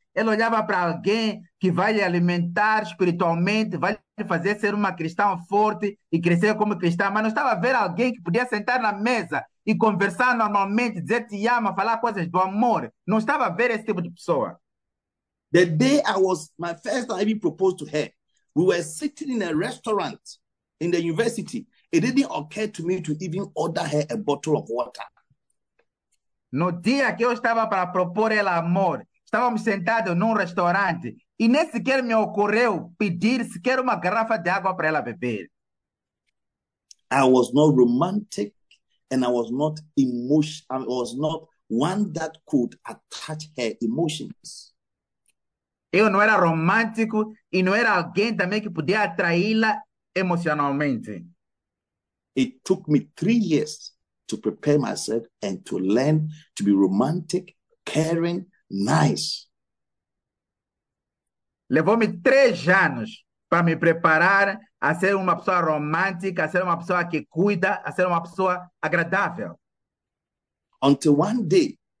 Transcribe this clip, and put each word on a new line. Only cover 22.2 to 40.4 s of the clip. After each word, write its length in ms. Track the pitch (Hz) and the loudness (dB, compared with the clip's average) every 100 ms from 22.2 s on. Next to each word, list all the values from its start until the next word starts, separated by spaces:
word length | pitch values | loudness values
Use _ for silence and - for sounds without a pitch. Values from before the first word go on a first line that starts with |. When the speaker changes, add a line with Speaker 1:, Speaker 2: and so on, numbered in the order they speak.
| 269 | 0
Speaker 2:
occur 380 | 160 151 208 214 | -4 -8 -6 -6
to 160 | 214 | -6
me 160 | 170 190 | -4 -4
to 160 | 156 151 | -4 -6
even 300 | 185 175 202 | -6 -6 -6
order 300 | - 165 165 | -4 -4 -2
her 200 | 160 151 151 | -2 -2 -2
a 80 | 117 | -4
bottle 400 | 104 143 156 147 | -2 -2 0 -2
of 80 | - | -2
water. 360 | 120 120 - - _ _ _ _ _ _ _ _ _ _ _ _ _ _ | -6 -6 -8 -16 _ _ _ _ _ _ _ _ _ _ _ _ _ _
Speaker 1:
No 160 | 131 180 | -2 -2
dia 420 | 175 196 277 247 | -2 -2 0 0
que 120 | - | 0
eu 80 | 240 | -2
estava 340 | 233 233 226 220 | 0 0 0 0
para 180 | 196 180 | -2 -2
propor 420 | 180 175 175 220 | -2 -2 0 0
ela 260 | 214 196 170 | 2 2 0
amor, 480 | 170 175 185 131 - _ | 0 2 2 -2 -8 _
estávamos 380 | _ 214 247 220 | _ 0 0 0
sentados 520 | 226 196 170 226 226 | -2 -2 0 0 0
num 200 | 175 220 | 0 2
restaurante 840 | 214 175 175 175 190 190 170 120 - _ _ | 2 0 0 2 2 0 -2 -6 -12 _ _
e 120 | 226 | 4
nem 200 | 277 320 | 4 2
sequer 320 | 240 175 269 | -2 -2 -2
me 140 | 247 | 0
ocorreu 800 | 226 202 196 208 214 240 175 - - | 0 0 0 0 2 2 0 -6 -4
pedir 480 | 208 175 208 262 | -2 0 0 0
sequer 360 | 170 175 240 262 | -2 -4 -2 0
uma 160 | 254 202 | 0 0
garrafa 400 | 180 220 226 214 | 0 0 0 0
de 120 | 175 | 0
água 240 | 190 185 175 | -2 -2 -2
para 100 | 156 | 0
ela 160 | 156 | -2
beber. 480 | 123 92 123 107 85 _ _ _ _ _ _ _ _ _ _ _ _ _ _ - _ | -4 -6 -4 -4 -8 _ _ _ _ _ _ _ _ _ _ _ _ _ _ -20 _
Speaker 2:
I 140 | 135 | 2
was 280 | 131 127 120 | 6 6 4
not 220 | 127 156 127 | 4 4 6
romantic 800 | 120 123 175 208 208 - 208 - _ _ _ _ _ | 4 4 0 -2 -6 -8 -8 -10 _ _ _ _ _
and 140 | 131 | -2
I 40 | 123 | 0
was 220 | 123 113 | 0 -2
not 300 | 127 156 156 - - | -2 -4 -4 -6 -2
emotion-, 680 | 131 120 123 151 | 0 -2 0 2